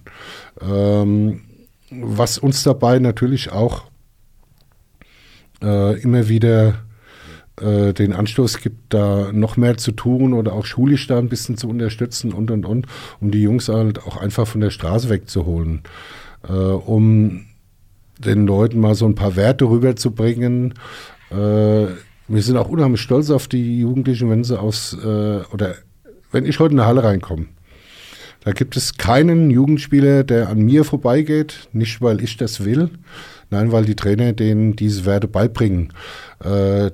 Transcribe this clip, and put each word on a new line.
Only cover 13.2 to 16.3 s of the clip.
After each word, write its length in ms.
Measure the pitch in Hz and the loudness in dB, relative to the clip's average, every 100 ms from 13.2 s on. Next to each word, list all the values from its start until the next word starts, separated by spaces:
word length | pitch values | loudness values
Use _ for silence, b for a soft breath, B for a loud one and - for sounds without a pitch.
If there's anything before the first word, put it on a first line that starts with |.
um 100 | 104 | -2
die 120 | 107 | 2
Jungs 260 | 104 120 110 | 2 0 0
halt 340 | 110 110 101 | 0 0 -2
auch 120 | - - | -8 -6
einfach 300 | 101 113 110 | -6 -2 -2
von 140 | 110 | 0
der 100 | 104 | -2
Straße 380 | - 82 107 123 | -2 -2 -2 0
wegzuholen. 760 | 98 - 95 82 85 82 78 B B B B B | -4 -2 -4 -2 -2 -2 -6 B B B B B